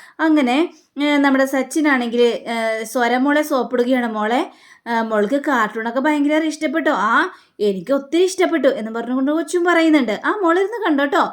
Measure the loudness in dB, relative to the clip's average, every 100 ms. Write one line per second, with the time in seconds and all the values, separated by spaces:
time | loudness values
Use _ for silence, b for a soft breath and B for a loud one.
0 | B -2 2 2 2 0 -2 B B -4
1 | 0 2 2 2 2 -2 -2 0 0 0
2 | 0 2 2 0 -6 -4 -4 -4 -4 -2
3 | 0 2 2 0 0 -2 0 0 2 0
4 | 0 -4 -2 -2 -2 B B B -4 -2
5 | 0 0 2 0 0 0 0 -4 -4 -2
6 | 0 2 2 2 0 -2 -4 -2 0 0
7 | 2 0 0 B B -4 -2 -2 -2 -2
8 | 0 0 0 0 0 2 0 0 -6 -8
9 | -4 -2 0 -2 -2 -2 2 2 4 2
10 | 2 -2 -4 0 0 0 0 -2 -2 0
11 | 0 0 -2